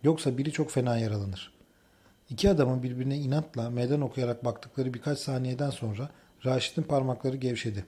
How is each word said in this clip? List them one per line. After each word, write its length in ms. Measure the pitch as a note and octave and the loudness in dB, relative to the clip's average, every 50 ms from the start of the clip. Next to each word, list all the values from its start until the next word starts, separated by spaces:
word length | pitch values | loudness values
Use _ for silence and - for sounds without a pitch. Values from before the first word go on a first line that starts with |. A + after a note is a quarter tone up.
Yoksa 360 | - D3 E3 D#3 - C#3+ B2 B2+ | 6 4 4 4 2 0 0 2
biri 140 | C#3 D3+ | -2 -2
çok 180 | - - D3+ D3+ | 0 -2 -2 0
fena 280 | - C3+ B2 B2 A#2+ A#2 | 0 0 2 2 2 2
yaralanır." 540 | A2+ A2 G#2 G#2 G2+ F#2+ F#2+ - - - _ _ - _ _ _ _ _ _ _ _ - _ _ _ _ | 2 0 0 -2 -2 -4 -6 -8 -10 -16 _ _ -20 _ _ _ _ _ _ _ _ -20 _ _ _ _
İki 200 | C3+ - - G3 | -4 4 4 6
adamın 320 | G3 D#3 C3+ B2+ B2+ B2+ | 6 6 4 4 2 0
birbirine 360 | B2 B2+ B2 B2 B2+ C3+ C#3 D3 | -2 -2 -2 -2 -2 0 0 0
inatla 520 | C#3+ B2+ C3+ D3+ D3+ - - A#2 A2+ A#2+ | 0 0 0 0 0 -2 -4 -4 -4 -2
meydan 300 | A#2+ A#2+ B2 B2+ D3 D3 | 0 0 2 2 2 2
okuyarak 440 | C#3 A#2+ - C#3 B2 A#2+ B2 A#2+ - | 0 -2 -2 -2 0 0 -2 0 -2
baktıkları 500 | B2 A2 - - - - - C3 C3 B2 | -4 -4 -4 -12 -10 -4 -2 -2 -2 -4
birkaç 240 | A#2 - D3+ D3 C3+ | -4 -2 -2 -2 -2
saniyeden 520 | - C#3+ C3+ B2+ B2+ B2+ B2+ B2 C#3+ C#3 | -2 -2 -2 0 0 -2 0 0 -2 -2
sonra 400 | - - B2 A2 G#2 G2+ C3+ D3 - - - - _ - - | -2 -2 -4 -4 -2 -4 -6 -8 -10 -18 -20 -20 _ -4 0
Raşit'in 360 | C3 C3 B2+ - - - E3+ | 0 2 2 0 0 -2 -2
parmakları 540 | D#3+ - D3+ C#3 C3+ C3 B2 - - C3+ C3 | 0 2 2 2 2 0 -2 0 -2 -2 -2
gevşedi. 480 | C3+ C3 B2+ A#2+ A2+ - A2+ G2+ G2 F#2+ | 0 -2 -2 -2 0 -2 -4 -4 -4 -8